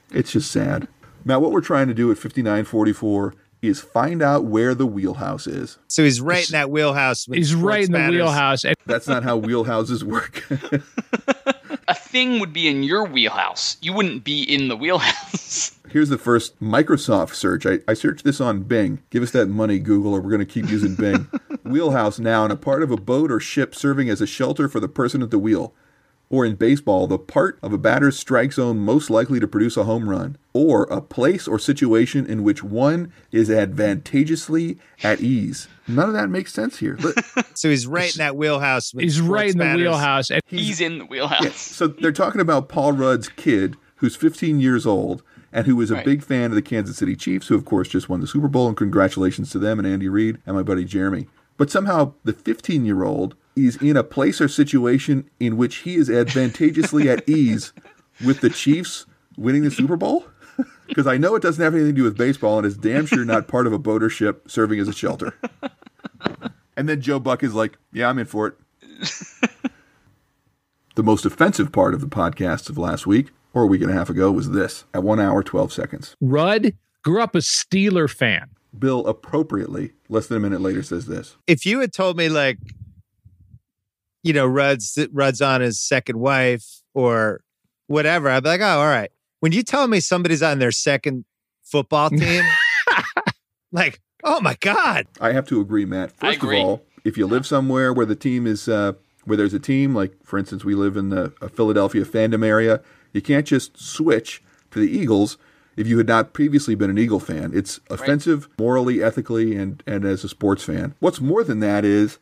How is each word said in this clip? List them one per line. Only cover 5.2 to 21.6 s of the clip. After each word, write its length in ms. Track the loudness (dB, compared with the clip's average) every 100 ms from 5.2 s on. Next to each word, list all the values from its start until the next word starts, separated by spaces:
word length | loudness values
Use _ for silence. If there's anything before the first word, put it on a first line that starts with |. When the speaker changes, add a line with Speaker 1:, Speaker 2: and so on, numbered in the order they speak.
| -8 -8 -8
Speaker 1:
is. 300 | -8 -10 -14 -6
Speaker 2:
So 160 | 2
he's 160 | 4 4
right 180 | 0 -2
Speaker 3:
He's 120 | 0
Speaker 2:
in 20 |
that 180 | -2 0
wheelhouse 560 | 0 0 2 0 -2 -2
when 120 | 0
Speaker 3:
he's 160 | 2 2
right 280 | 2 2
Speaker 2:
sports 20 | 2
Speaker 3:
in 40 |
the 60 | 2
Speaker 2:
matters. 160 | 2
Speaker 3:
wheelhouse. 500 | 2 2 2 2 2
And 120 | 0 -2 -2
Speaker 1:
That's 220 | -4 0
not 160 | -2
how 120 | 0 -2
wheelhouses 640 | 0 -2 0 -2 -2 -4
work. 400 | -4 -6 -6 -12 -8
<laughs> 360 | -8 -4 -4 -4 -12 -6 -6 -2 -4 -2 -6 -6 -10 -4
Speaker 4:
A 40 |
thing 440 | -4 -2 -2 0 0
would 140 | -2
be 160 | 0 0
in 140 | 0
your 220 | 0 0 0
wheelhouse. 720 | 2 2 2 -4 -4 -8 -6
You 140 | -6
wouldn't 280 | -2 -2 -2
be 200 | -6 -4
in 260 | 0 0 0
the 80 | -2
wheelhouse. 960 | -2 0 0 -4 -8 -10 -8 -8 -8 _
<laughs> 60 | -4
Speaker 1:
Here's 220 | 0 2
the 80 | 0
first 400 | 2 2 2 -8
Microsoft 720 | 0 2 2 0 2 0 0
search. 300 | -2 -2 0
I, 140 | 0 -2 -2
I 60 |
searched 300 | -2 -2 -2
this 180 | -2 -2
on 200 | -2 -2
Bing. 360 | -2 0 0 -4 _
Give 140 | -4
us 80 | 0
that 160 | 0 0
money, 320 | 0 0 0
Google, 340 | 2 2 2
or 80 | -2
we're 100 | 0
gonna 140 | -2
keep 240 | -2 -4 -2
using 260 | 0 -2
Bing. 340 | 0 0 0 -2 -10 -10
Speaker 4:
<laughs> 180 | -12